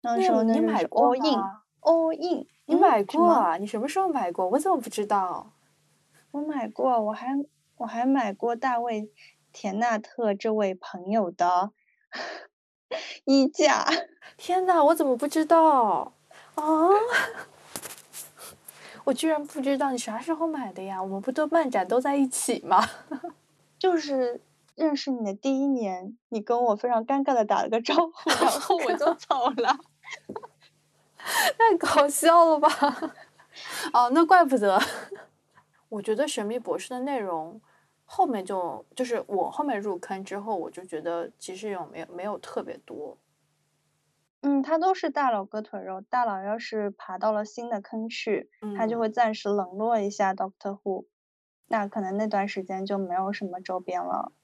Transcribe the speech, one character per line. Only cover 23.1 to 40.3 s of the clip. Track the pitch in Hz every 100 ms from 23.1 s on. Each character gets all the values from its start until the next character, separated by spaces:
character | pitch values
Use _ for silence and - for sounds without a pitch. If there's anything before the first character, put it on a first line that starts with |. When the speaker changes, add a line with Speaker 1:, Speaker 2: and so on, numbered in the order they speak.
| 277 349 - _ _ _ _
Speaker 1:
就 | 370 339
是 | 294 269 247 240 _ _ _
认 | - 311 285
识 | -
你 | 254
的 | 208
第 | 196 277 269
一 | 277
年， | 262 208 185 190 226 _
你 | 226
跟 | 214 240
我 | 247 208
非 | 247
常 | 233 233
尴 | 277
尬 | 277 254
地 | 214
打 | 202
了 | -
个 | 220
招 | 233
呼， | 294 339 - -
Speaker 2:
<laughs> | -
Speaker 1:
然 | 254
后 | 277 - 359
我 | 285
就 | 349 302
走 | 339 - 269 247 247
了。 | 233 277 - _ - - - - - _ _ _ _ _ _ _
Speaker 2:
<laughs> | - - 392 -
太 | 453 339
搞 | - - 285
笑 | 285 320 339 339
了 | 302
吧？ | 302 - 285 - 311 - -
<laughs> | _ _ - - - 311
哦， | 240 240
那 | 294 330
怪 | 359
不 | 277 262
得。 | 202 190 - - - - -
<laughs> | _ _ _ _ _ _
我 | 214
觉 | 202 220
得 | 302
《神 | -
秘 | 208 247
博 | 233 175
士》 | -
的 | 247
内 | 262 277
容 | 196 165 160 214 _ _ _ _ _
后 | - 349
面 | 220
就， | 185 196 175 - - -
就 | 247
是 | 226 -
我 | 202 165
后 | -
面 | 294 214
入 | 208 180
坑 | - 190
之 | 190